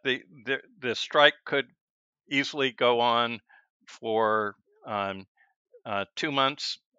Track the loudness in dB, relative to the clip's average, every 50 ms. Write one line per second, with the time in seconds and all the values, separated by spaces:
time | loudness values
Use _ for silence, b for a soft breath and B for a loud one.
0 | -2 -2 -2 -2 -6 -12 -20 -14 -6 -6 -6 -6 -6 _ _ _ -6 -6 -4 -4
1 | -6 0 4 6 6 6 4 0 _ -4 -2 -2 -2 -4 _ _ _ _ _ _
2 | _ _ _ _ _ _ -2 -2 -2 -2 -2 -2 -2 -2 0 2 2 4 4 4
3 | 4 2 2 2 2 0 -2 -8 -12 b b b b b b _ _ -20 -20 -10
4 | -6 -2 0 2 2 2 2 2 0 -2 -6 -10 _ _ _ _ -12 -6 -4 -4
5 | -4 -4 -6 -8 -12 -18 _ _ _ _ _ _ _ _ -20 -18 _ -6 -6 -6
6 | -6 -6 _ -6 -6 -2 0 0 0 0 0 -4 -8 -10 -10 -12 _ _ _